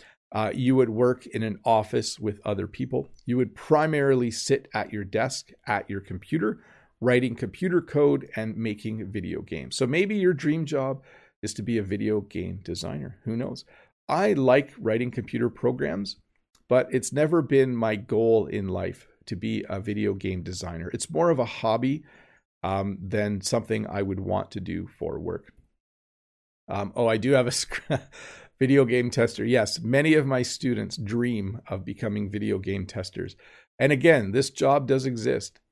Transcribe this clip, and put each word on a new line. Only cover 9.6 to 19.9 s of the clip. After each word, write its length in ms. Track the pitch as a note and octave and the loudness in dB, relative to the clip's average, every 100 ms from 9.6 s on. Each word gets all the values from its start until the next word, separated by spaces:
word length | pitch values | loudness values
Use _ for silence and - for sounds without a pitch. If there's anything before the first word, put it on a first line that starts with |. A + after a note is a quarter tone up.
| B1+ - | -8 -4
So 100 | A#2+ | 0
maybe 300 | D#3 G3 G#3+ | 2 0 2
your 180 | F#3 | 2
dream 320 | D3+ D#3 D#3 D#3 | 2 0 -2 -2
job 380 | D3 C3 C3 - - _ _ | -2 -2 -6 -10 -20 _ _
is 100 | G#2+ - | -10 -6
to 60 | |
be 160 | G#2 A2+ | -2 -2
a 60 | |
video 380 | F#2+ G2+ G#2+ G#2+ | 0 -2 0 0
game 380 | G2 F#2 F#2 F#2 | -2 -6 -6 -8
designer. 560 | - E2+ F2+ D2 - - - | -8 -8 -6 -8 -10 -10 -8
Who 120 | A#2 | -6
knows? 260 | C3 A#2+ - _ _ _ - | -6 -10 -16 _ _ _ -4
I 240 | D#3 G#3 | 0 2
like 400 | E3+ C3 C3+ C#3+ - | 4 6 6 4 -4
writing 320 | E3 A2 B2 | -2 0 -2
computer 380 | A#2+ A2+ A2+ A#2 | -4 -6 -2 -2
programs, 680 | - A#2+ B2+ C#3+ F3 G3 - _ _ _ _ - | 0 -2 0 -2 -4 -6 -10 _ _ _ _ 2
but 180 | B2+ B2+ | 2 4
it's 220 | B2+ - | 0 -2
never 300 | C3 D3+ E3+ | 0 2 2
been 320 | C#3 C#3 C3 A#2+ | 4 4 4 2
my 220 | A2+ A2 | 0 -2
goal 500 | A2+ A2+ A2+ A2+ F#2+ | 0 2 6 4 4
in 200 | G#2 F#2+ | -2 -2
life 400 | F#2 F#2 F2+ - _ - | -2 -4 -8 -16 _ -10
to 80 | F#2+ | -6
be 280 | A2 A2 - | -4 -4 -4
a 100 | G2 | -6
video 360 | G#2 | -4